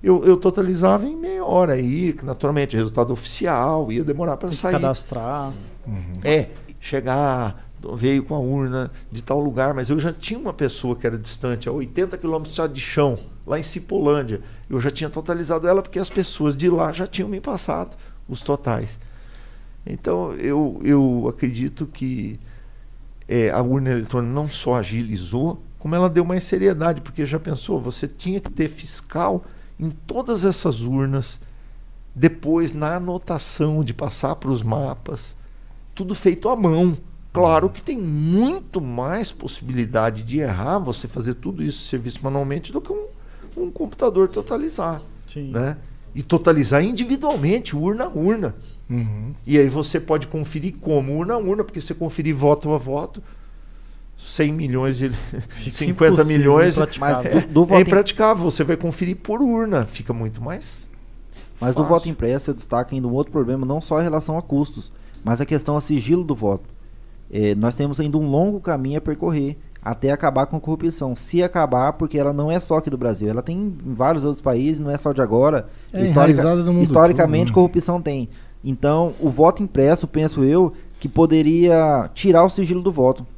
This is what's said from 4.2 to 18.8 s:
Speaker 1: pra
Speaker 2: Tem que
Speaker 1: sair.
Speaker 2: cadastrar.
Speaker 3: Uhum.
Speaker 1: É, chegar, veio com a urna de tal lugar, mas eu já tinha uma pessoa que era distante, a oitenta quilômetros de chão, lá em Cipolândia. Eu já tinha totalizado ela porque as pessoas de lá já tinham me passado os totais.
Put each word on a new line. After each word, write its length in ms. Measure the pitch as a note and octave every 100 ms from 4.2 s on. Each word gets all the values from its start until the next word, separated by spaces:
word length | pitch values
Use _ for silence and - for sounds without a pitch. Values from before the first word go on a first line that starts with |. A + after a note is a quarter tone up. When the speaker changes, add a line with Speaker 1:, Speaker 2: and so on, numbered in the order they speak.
| - C#3
Speaker 1:
pra 120 | F#3
Speaker 2:
Tem 60 | D#3
que 40 |
Speaker 1:
sair. 120 | F#3
Speaker 2:
cadastrar. 800 | D#3+ C3+ B2+ - B2 A#2 C#3+ C#3 G#2+ G2+ - -
Speaker 3:
Uhum. 260 | G2+ F2 F2+
Speaker 1:
É, 260 | C3+ D#3 A#2+ - - -
chegar, 840 | - C#3 B2 C3 C#3+ B2+ A2+ F#2+ - - - A#2
veio 280 | B2+ C#3
com 120 | C3+ D3+
a 40 |
urna 520 | B2+ C#3 C3 B2+ B2+ - -
de 140 | A2+
tal 160 | A2+ C#3
lugar, 340 | D3 A#2+ C3+
mas 160 | C#3 A#2+
eu 80 | D3+
já 120 | D#3
tinha 260 | D#3+ - A3+
uma 120 | G#3
pessoa 420 | E3 C#3 - B2+ A#2
que 100 | A#2+
era 100 | A2
distante, 520 | G#2+ - B2+ A#2 -
a 20 |
oitenta 460 | C#3+ B2+ - F#3 F#3
quilômetros 380 | F3 D#3+ D#3 - D#3+
de 80 | C3+
chão, 360 | - - C#3+ A2+ - - -
lá 120 | D3+
em 60 |
Cipolândia. 800 | D#3 F#3 - F#3+ D3 D3 B2+ G#2 - - -
Eu 120 | B2+
já 100 | B2+
tinha 180 | C3+ D#3
totalizado 560 | D#3 D#3+ E3+ D#3+ D#3+ E3+
ela 140 | F#3+
porque 180 | F#3+ F#3
as 100 | F#3
pessoas 480 | - F3+ - D3+ C#3
de 120 | F3
lá 220 | E3+ E3
já 160 | D3+ F#3
tinham 220 | - G3+
me 100 | G3
passado 520 | C#4+ G#3 - D#3 F3 - - - -
os 140 | B2
totais. 580 | - C#3+ C3 A2+